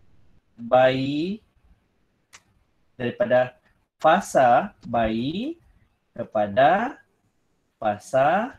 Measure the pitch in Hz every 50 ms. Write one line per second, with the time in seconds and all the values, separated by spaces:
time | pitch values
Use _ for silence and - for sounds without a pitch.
0 | _ _ _ _ _ _ _ _ _ _ _ 117 117 117 127 127 131 131 131 131
1 | 135 139 147 147 165 190 208 220 _ _ _ _ _ _ _ _ _ _ _ _
2 | _ _ _ _ _ _ - - _ _ _ _ _ _ _ _ _ _ _ -
3 | 120 120 - - 120 117 123 127 127 127 - _ _ _ _ _ _ _ _ _
4 | - 156 170 196 - - - 156 131 120 123 143 196 208 - _ - 120 120 120
5 | 113 110 110 113 123 143 170 202 254 320 339 - _ _ _ _ _ _ _ _
6 | _ _ - - 113 - - 107 104 101 98 127 139 156 180 208 240 285 302 -
7 | _ _ _ _ _ _ _ _ _ _ _ _ _ _ _ _ 113 107 104 104
8 | - - - 131 139 151 175 208 233 277 -